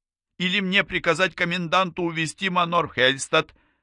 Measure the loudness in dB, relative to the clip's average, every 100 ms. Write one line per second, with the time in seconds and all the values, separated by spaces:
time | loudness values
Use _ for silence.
0 | _ _ _ -6 -2 -2 0 0 0 0
1 | 0 2 0 0 -4 -2 0 0 0 -2
2 | -4 -2 -4 -4 -2 0 0 0 -2 2
3 | 2 2 0 0 0 _ _ _